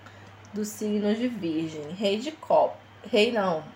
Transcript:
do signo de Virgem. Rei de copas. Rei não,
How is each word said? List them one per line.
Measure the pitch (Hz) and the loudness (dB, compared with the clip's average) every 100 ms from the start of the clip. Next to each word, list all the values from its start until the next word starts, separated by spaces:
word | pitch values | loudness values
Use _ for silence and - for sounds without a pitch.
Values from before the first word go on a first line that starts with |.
| - - - - - | -20 -20 -20 -20 -12
do | 202 | -8
signo | 208 - 214 208 208 220 | -6 -4 -2 0 0 0
de | 247 | -2
Virgem. | 226 170 156 160 156 147 | -2 -2 -2 -4 -6 -10
Rei | 185 208 208 | -2 0 0
de | 277 | -2
copas. | 311 - 160 139 - - - - | -6 2 4 4 0 -16 -20 0
Rei | 233 226 | 4 4
não, | 233 190 160 151 | 4 0 0 -4